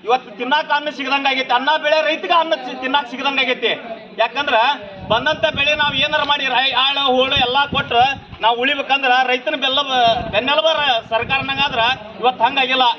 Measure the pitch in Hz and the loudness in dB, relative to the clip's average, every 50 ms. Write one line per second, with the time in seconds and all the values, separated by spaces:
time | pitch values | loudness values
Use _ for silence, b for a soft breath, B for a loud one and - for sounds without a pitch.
0 | - 208 247 262 254 240 208 196 247 254 294 302 311 294 294 294 294 302 262 233 | 2 2 0 0 0 -8 -10 -8 -2 0 0 0 2 0 0 0 0 -4 -8 -6
1 | 277 262 269 277 277 269 262 262 254 - 247 247 262 294 311 311 277 294 311 311 | -4 -2 -2 0 0 0 0 0 0 0 0 0 2 2 0 2 2 2 2 2
2 | 302 294 320 - - 359 349 330 320 320 320 262 254 269 262 254 262 262 269 285 | 2 0 -2 -2 -2 0 2 2 2 2 -2 -4 -4 -10 -10 -6 -4 0 0 0
3 | 285 - 262 247 277 277 277 262 262 254 247 - 233 214 165 - - - - - | -2 -2 -10 -4 -4 -2 0 0 0 0 0 0 0 -2 -2 -2 -8 -12 -12 -14
4 | - - - 196 220 233 - 277 285 285 247 220 233 269 285 262 208 - - - | -14 -16 -2 -2 -2 0 0 -4 -2 2 2 4 4 2 0 -2 -6 -14 -14 -14
5 | - - 208 233 262 302 311 302 311 311 294 285 277 294 302 302 294 285 277 269 | -2 0 0 0 2 0 0 0 0 -2 0 0 0 0 2 0 0 0 0 0
6 | 285 302 302 302 294 285 294 285 277 269 247 240 262 269 254 247 262 277 277 277 | -2 0 0 0 0 0 0 -2 0 0 0 2 0 2 0 2 0 0 0 0
7 | 277 262 254 254 254 269 277 277 262 247 247 277 285 277 - 277 - - 240 233 | 0 2 2 2 2 2 2 0 0 2 2 0 0 0 -2 -4 -4 0 4 4
8 | 247 269 269 - - - - - 202 226 240 233 247 277 294 277 269 - 269 277 | 4 4 2 -6 -10 -18 -10 0 2 2 2 2 0 0 0 -2 0 0 0 0
9 | 277 254 247 254 254 247 254 254 254 302 311 277 269 262 262 285 277 269 262 254 | 2 4 4 4 4 2 0 -2 -2 -4 -4 -2 -2 0 0 0 -2 0 2 4
10 | 240 226 226 240 226 226 - 208 240 269 294 311 311 320 320 294 294 277 247 226 | 4 4 2 2 -2 -2 -2 0 0 2 0 2 2 2 2 2 0 0 0 -2
11 | 220 - 226 220 240 - 269 269 262 269 269 277 277 285 262 233 226 240 262 254 | -2 -2 -4 -4 -2 -2 -2 -2 -2 -4 -2 -2 -2 -2 0 0 0 0 0 -4
12 | 214 - - 196 214 233 190 190 220 247 269 277 262 254 262 262 254 240 226 | -8 -16 -12 -2 -2 -2 2 2 0 0 2 0 0 0 2 2 2 2 0